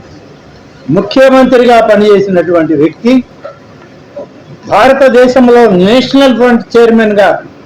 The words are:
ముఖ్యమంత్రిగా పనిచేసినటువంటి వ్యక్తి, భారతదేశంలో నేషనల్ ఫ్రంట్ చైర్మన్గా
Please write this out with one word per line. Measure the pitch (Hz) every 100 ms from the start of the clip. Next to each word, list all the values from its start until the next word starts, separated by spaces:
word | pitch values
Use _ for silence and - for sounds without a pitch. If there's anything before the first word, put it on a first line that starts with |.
| - - - - - - - - 131
ముఖ్యమంత్రిగా | 170 196 262 262 262 254 254 247 233
పనిచేసినటువంటి | 220 208 208 196 196 175 165 170 156
వ్యక్తి, | 151 156 - 233 262 - - - - - - - - - - - - - - -
భారతదేశంలో | 180 254 277 269 233 254 262 240 240 226
నేషనల్ | 180 185 254 247 269 269 220
ఫ్రంట్ | 247 233 - 233
చైర్మన్గా | 233 226 214 208 185 - - -